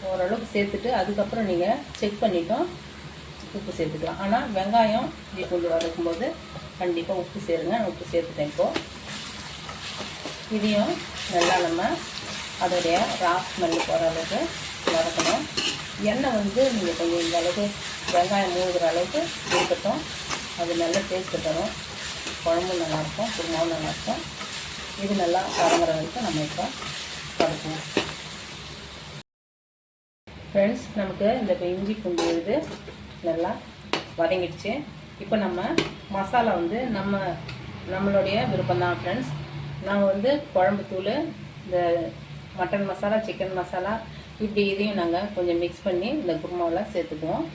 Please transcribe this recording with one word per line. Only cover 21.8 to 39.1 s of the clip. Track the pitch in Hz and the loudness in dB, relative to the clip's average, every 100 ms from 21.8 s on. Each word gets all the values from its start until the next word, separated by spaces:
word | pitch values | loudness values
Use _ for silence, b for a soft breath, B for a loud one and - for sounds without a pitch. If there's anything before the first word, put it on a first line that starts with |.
| - - - - - - | -8 -8 -6 -6 -6 -2
குழம்பும் | 170 170 185 180 | 2 2 2 0
நல்லாயிருக்கும், | 160 156 156 - 226 | 0 0 -2 -2 -2
குருமாவும் | - 165 160 170 | -2 -2 2 2
நல்லாயிருக்கும். | 160 156 151 - - - - - - - - - - | 2 -2 -2 -2 -4 -4 -8 -8 -6 -6 -8 -8 -4
இது | 196 196 | 0 2
நல்லா | 170 180 202 208 | 4 2 2 2
வதங்குற | 170 170 165 160 | 6 6 4 2
வரைக்கும் | 156 - | 0 0
நம்ம | 208 156 151 | 0 2 0
இப்போ | 165 139 - - - - - 147 - | -2 -4 -4 -6 -6 -6 -8 -8 2
வதக்குவோம். | 156 156 156 156 - - - - - - - - - - - - - 143 - _ _ _ _ _ _ _ _ _ - - - | 2 2 -4 -6 -2 -2 -2 -8 -10 -12 -12 -12 -12 -12 -12 -14 -12 -14 -16 _ _ _ _ _ _ _ _ _ -20 -16 -2
ஃப்ரெண்ட்ஸ், | 202 202 - - 214 | 2 4 2 -4 -4
நமக்கு | 190 165 202 254 | -4 2 2 4
இந்த | 208 | 2
இப்போ | 175 180 | 2 2
இஞ்சி | 185 202 214 | -2 -2 -2
பூண்டு | 185 170 170 | -2 0 2
விழுது | 170 185 277 320 - - - - - 170 | 0 2 0 0 -10 -12 -14 -16 -4 -2
நல்லா | 165 180 233 - - - - - - | 0 0 -4 -10 -16 -6 -4 -4 0
வதங்கிடுச்சு. | 165 185 170 156 196 269 302 - - - | 2 4 0 -4 -4 -4 -6 -12 -16 -12
இப்போ | 202 220 | 0 2
நம்ம | 190 175 226 339 - - - | 2 0 0 0 -2 -6 -6
மசாலா | 196 190 247 226 180 | -4 2 4 4 2
வந்து | 170 220 254 202 | 0 0 0 0
நம்ம, | 196 196 185 165 - - - - - | 0 0 0 -4 -8 -10 -10 -10 -6
நம்மளுடைய | 190 202 196 190 208 247 | 0 4 4 4 2 2
விருப்பம்தான் | - - 180 254 - | 0 2 2 2 0
ஃப்ரெண்ட்ஸ். | - | -2